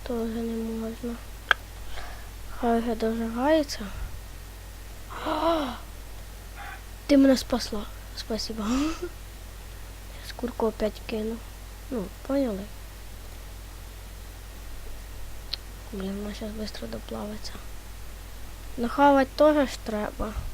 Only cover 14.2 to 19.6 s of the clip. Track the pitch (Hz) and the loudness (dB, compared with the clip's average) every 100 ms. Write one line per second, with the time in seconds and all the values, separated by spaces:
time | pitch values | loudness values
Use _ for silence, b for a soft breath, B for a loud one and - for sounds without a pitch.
14.2 | - - - - - - - - - - | -10 -10 -10 -10 -8 -6 -6 -6 -8 -6
15.2 | - - - - - - - 202 190 202 | -6 -6 -6 -6 -6 -10 -6 -4 -2 -2
16.2 | 208 208 220 214 214 - 226 226 - 220 | -4 -4 -4 -2 -4 -4 -4 -6 -4 -4
17.2 | 208 214 - - - - - - - - | -4 -4 -6 -6 -8 -8 -8 -8 -8 -8
18.2 | - - - - - - 233 - 285 277 | -8 -8 -8 -8 -8 -2 0 8 10 10
19.2 | 262 - 302 302 | 6 8 8 10